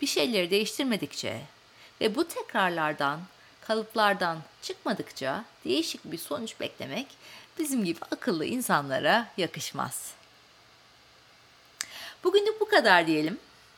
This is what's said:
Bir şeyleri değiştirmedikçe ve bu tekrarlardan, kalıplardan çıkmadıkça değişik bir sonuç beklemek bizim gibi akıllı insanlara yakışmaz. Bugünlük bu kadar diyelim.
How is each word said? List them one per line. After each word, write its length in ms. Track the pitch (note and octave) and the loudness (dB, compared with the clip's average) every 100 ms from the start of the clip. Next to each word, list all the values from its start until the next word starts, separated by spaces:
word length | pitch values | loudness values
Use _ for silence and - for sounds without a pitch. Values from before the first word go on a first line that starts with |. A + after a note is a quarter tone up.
Bir 60 | C#4+ | -2
şeyleri 440 | - C#4+ G#3+ F3 | 0 2 2 2
değiştirmedikçe 880 | G3+ G#3+ - C4+ G3+ - - G#2+ A2+ C#3+ - - - - - | 2 2 -2 0 0 -2 -6 -6 -8 -10 -20 -20 -20 -16 -2
ve 140 | A3 | 0
bu 140 | A3 E4+ | 0 -4
tekrarlardan, 920 | B4 - A#3 F#3+ E3+ D3+ D3 C#3+ D3+ F#3 - - - - | -4 -4 0 0 2 -2 0 -2 -2 -8 -18 -20 -12 -4
kalıplardan 720 | A3 A3 A3+ G#3 F#3+ F3 D#3+ D#3 - | -4 -2 2 2 2 0 -4 -10 -14
çıkmadıkça 840 | - F#4 D4 G3+ - - C3 E3+ A#3 - | -12 -8 -4 -4 -6 -6 -4 -4 -6 -10
değişik 400 | - C#4+ D#4+ B3 | -2 -2 -2 -6
bir 140 | D3+ D#3+ | -10 -10
sonuç 420 | - - A3+ - | -6 -8 -8 -8
beklemek 460 | - - C3 D#3 C#4 - - - - - | -10 -8 -8 -8 -10 -14 -20 -20 -14 -6
bizim 260 | D4+ C4+ | -2 0
gibi 140 | F#3 E3 - | 0 -2 -6
akıllı 340 | D4+ - E3+ | -6 -2 -2
insanlara 840 | D3 B3+ A#3 E3 C#3 C3 C#3+ G#3 A#3 - | -2 -2 0 0 0 0 4 2 2 -4
yakışmaz. 760 | D#3+ - - C#3 B2+ - - - - - - - - - - - - - - - - - - - - - - - | -4 -4 -8 -6 -6 -6 -12 -16 -20 -20 -20 -20 -20 -20 -20 -20 -20 -20 -20 -20 -20 -20 -18 -12 -12 -12 -16 -4
Bugünlük 360 | F4+ G4+ G4+ A4 | 2 4 4 0
bu 80 | G#4 | 4
kadar 380 | G#4 A3+ F3+ E3 | 6 8 8 8
diyelim. 320 | D#3 D#3 A#3+ - - - | 4 2 -2 -12 -20 -20